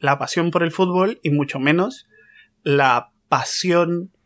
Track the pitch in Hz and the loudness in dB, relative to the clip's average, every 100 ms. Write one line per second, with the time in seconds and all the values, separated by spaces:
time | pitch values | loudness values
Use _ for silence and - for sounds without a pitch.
0 | 143 139 127 - 170 175 165 160 185 180 | -2 -2 -2 -2 0 2 2 2 0 0
1 | 190 240 160 147 139 139 139 165 202 262 | 0 -2 -2 -2 -2 -2 0 0 0 -6
2 | - _ _ _ _ _ - 139 135 120 | -18 _ _ _ _ _ 0 2 4 2
3 | - _ - 139 - - 185 170 170 175 | -2 _ -4 -2 -2 -4 0 2 2 -2
4 | 185 _ | -6 _